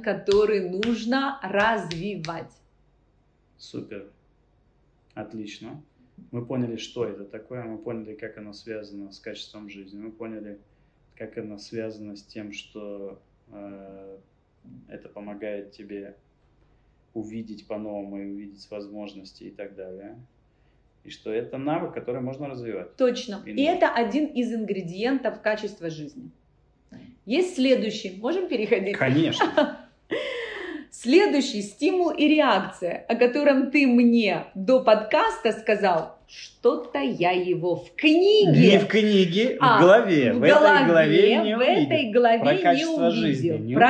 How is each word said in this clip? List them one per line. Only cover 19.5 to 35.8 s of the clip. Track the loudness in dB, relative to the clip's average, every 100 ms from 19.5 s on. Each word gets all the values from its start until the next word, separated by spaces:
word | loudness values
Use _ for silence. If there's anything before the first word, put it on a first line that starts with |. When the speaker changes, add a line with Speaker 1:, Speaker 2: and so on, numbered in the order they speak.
Speaker 2:
так | -16 -16
далее. | -16 -16 -16 -18 -20 -20 _ _ _ _ _ _ _
И | -20
что | -16 -8
это | -6 -6 -8
навык, | -6 -4 -6
который | -10 -10 -8
можно | -8 -10 -12
развивать. | -12 -10 -10 -12 -2
Speaker 1:
Точно. | -2 -2 -8 -12 -8
Speaker 2:
И |
Speaker 1:
И |
Speaker 2:
нужно. | -2 -2
Speaker 1:
это | 2 0
один | 0 -2 -2 -4
из | -4 -6
ингредиентов | -6 -6 -6 -8 -6 -4 -4 -4 -6
качества | -4 -4 -6 -10 -10
жизни. | -10 -14 -16 -20 -20 _ _ _ _ _ -20 -20 -20
Есть | -4 -2 -2 0
следующий. | 2 2 0 -6 -10 -8
Можем | -6 -4 -4
переходить? | -4 -2 -2 -2 -2
Speaker 2:
Конечно. | 0 2 0 0 -2 0 -2 -4
Speaker 1:
<laughs> | -18 _ _ -8 -6 -10 -10 -12 -12 -12 -14
Следующий | -10 2 4 4 2 -2 -4
стимул | -8 -4 -2 0 0
и | 0 2
реакция, | 4 4 2 -2 -8 -8 -6 -4
о |
котором | 2 2 4 2 2 2
ты | 2 4
мне | 6 6 6 2 0 -6 -6
до | 2 4
подкаста | 6 4 4 0 0 0 -2
сказал, | -2 0 2